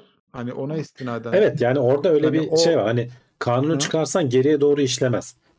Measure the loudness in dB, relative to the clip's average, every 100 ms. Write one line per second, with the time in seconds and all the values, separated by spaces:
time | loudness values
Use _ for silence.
0 | -12 _ _ -12 -10 -8 -8 -6 -8 -10
1 | -10 -8 -2 0 2 2 0 2 2 2
2 | 2 2 2 0 0 2 2 2 2 -2
3 | -4 -10 _ -8 -2 0 0 -2 -2 -2
4 | 0 0 2 2 4 4 2 2 0 0
5 | -2 -2 -6 -14 _